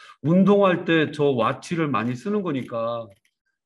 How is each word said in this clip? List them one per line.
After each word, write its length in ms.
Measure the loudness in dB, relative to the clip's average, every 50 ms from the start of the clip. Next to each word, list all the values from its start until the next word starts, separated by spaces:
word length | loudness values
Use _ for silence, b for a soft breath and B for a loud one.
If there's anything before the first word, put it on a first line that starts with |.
| B B B B -2
운동할 600 | 2 4 4 6 6 6 6 4 4 2 0 0
때 260 | 0 2 2 2 0 0
저 120 | 0 0
와치를 640 | 2 2 2 0 0 -2 -4 -8 -8 -4 -4 -2 -2
많이 260 | -2 -2 -2 -4 -6
쓰는 280 | -6 -6 -6 -4 -4 -4
거니까 640 | -4 -6 -6 -8 -8 -6 -6 -4 -4 -6 -6 -10 -12 -18 _ _ _ _ _ _ _ _ _ _